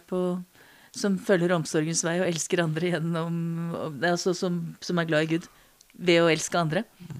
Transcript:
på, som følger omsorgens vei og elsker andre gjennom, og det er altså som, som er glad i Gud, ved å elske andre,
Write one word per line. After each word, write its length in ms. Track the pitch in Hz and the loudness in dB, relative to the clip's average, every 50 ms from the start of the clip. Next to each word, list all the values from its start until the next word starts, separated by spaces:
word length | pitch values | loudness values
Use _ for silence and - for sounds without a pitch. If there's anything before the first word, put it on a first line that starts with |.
| - | -6
på, 380 | - 185 180 180 180 180 180 180 - _ - - - - - - - - | -4 -2 -2 0 0 -2 -4 -6 -10 _ -20 -20 -20 -20 -20 -20 -18 -8
som 240 | - - 202 190 180 | -2 0 0 0 0
følger 320 | - - 202 175 170 175 185 | 2 4 4 4 4 2 2
omsorgens 460 | 170 151 - - 160 156 160 165 156 - | 0 0 0 0 0 0 0 0 -2 0
vei 140 | 165 165 180 | 0 0 0
og 60 | 190 175 | 0 0
elsker 320 | 170 156 - - 185 175 170 | -2 -2 -4 -2 0 0 0
andre 280 | 160 156 160 175 180 160 | 0 0 0 0 0 0
gjennom, 800 | 151 160 165 170 165 165 170 170 170 165 170 165 165 170 170 170 | 0 -2 -2 -2 -2 -2 -2 -2 -4 -4 -4 -4 -4 -4 -6 -6
og 260 | - - 160 151 123 | -6 -6 -6 -4 -2
det 80 | 156 175 | 0 0
er 40 | 175 | 0
altså 220 | 170 - 190 175 | 2 0 0 0
som, 400 | - 190 180 175 175 170 160 156 - | 0 0 -2 -2 -2 -4 -6 -8 -10
som 180 | - - 180 170 | -6 -2 0 0
er 60 | 165 | 0
glad 160 | 160 151 151 160 | 2 2 2 2
i 40 | 156 160 170 | 2 0 -2
Gud, 100 | - - - - - _ _ - _ _ - - | -4 -6 -18 -20 -20 _ _ -20 _ _ -16 -2
ved 220 | 175 180 170 170 170 | 2 4 6 6 6
å 60 | 170 | 6
elske 240 | 156 160 - - - 175 | 4 2 0 -2 0 0
andre, 260 | 170 156 151 185 240 - _ - 180 - - - | 0 2 0 -2 -2 -4 _ -20 -16 -16 -14 -14